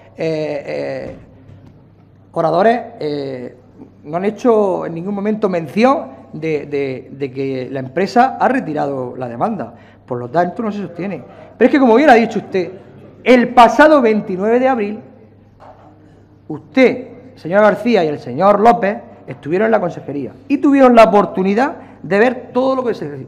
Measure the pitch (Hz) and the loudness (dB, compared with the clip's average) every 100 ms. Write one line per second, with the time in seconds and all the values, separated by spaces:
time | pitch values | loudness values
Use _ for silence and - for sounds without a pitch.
0 | - - 160 156 151 147 151 147 139 135 | -18 -8 -6 -4 -6 -8 -8 -8 -8 -8
1 | 131 - - - - - - - _ _ | -12 -16 -20 -20 -20 -20 -20 -20 _ _
2 | _ _ _ 165 160 165 208 233 - - | _ _ _ -4 0 2 2 0 -4 -10
3 | 151 147 135 127 120 - - - - - | -8 -6 -8 -10 -12 -16 -20 -20 -20 -20
4 | 143 165 196 214 - 220 202 170 156 165 | -10 -6 -4 0 2 2 2 -2 -6 -8
5 | 180 202 208 214 208 175 156 190 240 302 | -8 -6 -4 -2 -2 -2 -4 2 2 2
6 | - - - 156 160 151 147 143 139 127 | -4 -16 -18 -10 -6 -4 -4 -4 -4 -6
7 | - 135 135 123 135 131 123 135 127 170 | -12 -10 -8 -6 -6 -6 -8 -8 -6 -4
8 | 190 240 254 - 196 254 165 147 147 135 | 0 2 2 2 0 0 -4 -4 -4 -6
9 | 123 123 127 117 185 202 113 - - - | -8 -8 -10 -4 -4 -4 -10 -14 -20 -20
10 | - 123 120 151 175 - 220 202 185 - | -10 -8 -4 -2 -2 -4 -6 -6 -10 -10
11 | 190 160 104 - - - 247 285 262 220 | -10 -10 -14 -20 -14 2 2 4 4 6
12 | 302 233 226 202 - 196 170 - - - | 6 6 4 -4 -6 -6 -6 -10 -20 -20
13 | - - - 254 233 240 226 226 294 302 | -20 -4 2 4 4 6 6 6 6 6
14 | 233 214 - 180 208 240 262 254 202 214 | 4 0 -2 -4 0 2 2 0 -4 -8
15 | - - - _ _ _ - - - - | -14 -20 -20 _ _ _ -20 -20 -20 -20
16 | - _ _ - - 147 - - 247 - | -20 _ _ -20 -14 -14 -4 2 2 2
17 | - - - - 156 196 214 208 240 220 | -8 -18 -20 -16 -2 2 4 2 0 2
18 | 156 143 135 127 190 202 226 226 190 226 | 0 -4 -8 0 2 4 4 4 0 -4
19 | - - - 135 139 180 220 214 175 156 | -10 -20 -18 -14 -6 -2 0 0 -2 -8
20 | 135 143 117 - - 277 285 277 262 233 | -10 -10 -10 -12 -6 -2 2 6 6 8
21 | 220 202 196 - 185 202 285 - - - | 6 4 2 0 -2 0 -2 -4 -18 -16
22 | - 196 247 247 - 247 262 262 240 196 | -2 0 2 0 -6 -2 -2 -2 -4 -6
23 | 156 143 | -8 -12